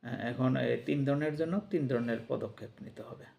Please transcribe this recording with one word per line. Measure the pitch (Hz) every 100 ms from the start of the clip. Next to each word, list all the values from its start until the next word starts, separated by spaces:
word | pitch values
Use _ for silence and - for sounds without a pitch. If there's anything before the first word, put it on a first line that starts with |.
আহ, | 120
এখন | 107 113 123 131 131
এই | 123 120 147
তিন | 147
ধরনের | 139 143 156 147
জন্য | 160 185 202
তিন | 180 139
ধরনের | 120 120 113 110
পদক্ষেপ | 120 110 - 107 -
নিতে | 104 -
হবে। | 104 117 -